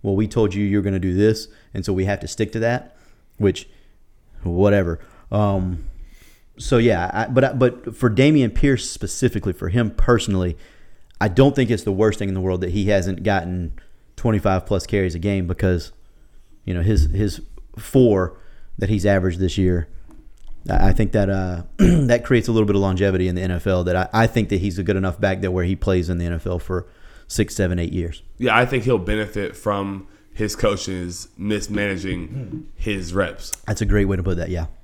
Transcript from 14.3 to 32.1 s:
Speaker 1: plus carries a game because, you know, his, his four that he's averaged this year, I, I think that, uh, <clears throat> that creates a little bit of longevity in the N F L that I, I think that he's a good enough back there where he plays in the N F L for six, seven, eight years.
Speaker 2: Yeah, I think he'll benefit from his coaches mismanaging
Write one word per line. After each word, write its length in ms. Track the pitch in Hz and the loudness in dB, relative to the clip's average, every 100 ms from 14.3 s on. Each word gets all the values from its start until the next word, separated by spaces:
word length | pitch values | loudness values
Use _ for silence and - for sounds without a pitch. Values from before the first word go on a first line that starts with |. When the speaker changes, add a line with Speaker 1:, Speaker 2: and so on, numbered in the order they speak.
| 107 101 95 - | 0 0 -2 0
Speaker 1:
plus 200 | 95 - | -4 -2
carries 300 | 104 92 82 | -2 -2 -2
a 40 | |
game 280 | 98 98 87 | -2 -2 -2
because, 440 | 90 95 87 - - - - - - - - - | 0 0 0 -4 -18 -20 -20 -20 -20 -20 -14 -6
you 80 | |
know, 80 | 87 | -2
his, 240 | 90 104 73 | 2 2 2
his 300 | 98 104 - - - - - | 2 -2 -4 -14 -18 -18 -18
four 580 | - 135 123 98 90 - - - - - | 2 6 6 6 0 -6 -20 -18 -14 -4
that 120 | 98 | 0
he's 160 | 104 98 | 2 4
averaged 340 | 98 92 87 | 4 2 0
this 180 | 92 - | -2 2
year, 300 | 92 87 80 - - - - - - - - | 2 2 -2 -12 -16 -20 -20 -18 -12 -10 0
I, 200 | 92 98 | 6 6
I 40 | |
think 200 | 92 107 | 6 2
that, 160 | 107 98 | 2 0
uh, 340 | 95 92 87 87 | 0 -2 -6 -10
<clears throat> 80 | - | 4
that 460 | 180 170 131 120 - | 6 6 4 2 4
creates 220 | 123 110 | 2 4
a 40 | |
little 160 | 110 104 | 2 4
bit 80 | 98 | 2
of 60 | |
longevity 460 | 98 92 98 92 92 | 2 2 2 2 0
in 80 | 90 | 0
the 60 | |
N 100 | 92 | -2
F 140 | 90 101 | -2 0
L 180 | 90 90 | 0 2
that 100 | 90 | 0
I, 140 | 92 | 0
I 140 | 107 113 | 2 2
think 220 | 117 98 | 2 0
that 80 | 98 | -2
he's 180 | 98 87 | -2 -4
a 60 | |
good 140 | 92 95 | -2 0
enough 220 | 95 87 | -2 -2
back 220 | 98 95 | -2 0
there 100 | 95 | -2
where 120 | 92 90 | -2 -2
he 100 | 95 | 0
plays 340 | - 92 87 | 0 0 0
in 80 | 87 | -2
the 80 | 85 | -4
N 80 | |
F 120 | 85 95 | -4 -4
L 140 | 90 | -6
for 280 | - 90 - - - - - | -4 -6 -6 -20 -20 -20 -8
six, 280 | - 107 - | -2 -2 0
seven, 240 | 92 90 | -2 0
eight 140 | 85 | -2
years. 280 | 92 85 - - - | -4 -6 -10 -16 -4
Speaker 2:
Yeah, 180 | 120 110 | 2 2
I 80 | 123 | 2
think 180 | 131 | 0
he'll 140 | 113 113 | 0 0
benefit 580 | 87 107 104 104 98 - | 0 -4 -4 -6 -6 -6
from 520 | 107 101 98 98 - - _ | -4 -2 -4 -8 -14 -20 _
his 220 | - 107 - | -6 -6 0
coaches 760 | 110 101 - 92 87 87 - - | -2 -2 -6 -6 -8 -10 -16 -10
mismanaging 1300 | 101 104 101 104 101 95 92 | -4 -4 -4 -4 -2 -4 -6